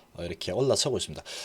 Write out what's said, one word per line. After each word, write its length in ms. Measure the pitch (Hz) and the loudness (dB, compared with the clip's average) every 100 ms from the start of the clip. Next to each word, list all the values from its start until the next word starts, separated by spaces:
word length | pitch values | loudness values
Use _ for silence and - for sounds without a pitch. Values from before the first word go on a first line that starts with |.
| - - | -20 -8
어, 80 | |
이렇게 280 | 170 - - | -6 -4 -2
올라서고 460 | 95 135 110 147 113 | 2 4 4 4 2
있습니다. 240 | - 78 - - | -2 -8 -10 -10